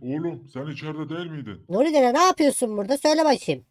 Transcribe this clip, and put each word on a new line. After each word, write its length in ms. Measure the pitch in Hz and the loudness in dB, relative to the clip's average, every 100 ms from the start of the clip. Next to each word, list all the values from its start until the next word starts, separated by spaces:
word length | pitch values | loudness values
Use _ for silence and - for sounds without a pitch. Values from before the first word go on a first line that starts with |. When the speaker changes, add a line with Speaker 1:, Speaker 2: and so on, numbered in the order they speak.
Speaker 1:
oğlum 460 | 120 147 170 120 - | -8 -4 -6 -8 -12
sen 140 | 127 151 | -12 -10
içeride 420 | 139 156 151 143 | -10 -10 -8 -8
değil 180 | 160 175 | -8 -8
miydin? 340 | 151 110 92 - | -10 -12 -14 -4
Speaker 2:
Nuri 200 | 190 311 | 0 2
dede 240 | 302 247 | 4 4
ne 80 | 269 | 4
yapıyorsun 560 | 370 359 285 - 233 208 | 4 4 2 2 -2 -2
burada? 200 | 208 277 | -2 0
Söyle 280 | 302 311 311 | 2 4 4
bakayım. 400 | 254 - 131 - | 2 0 -4 -8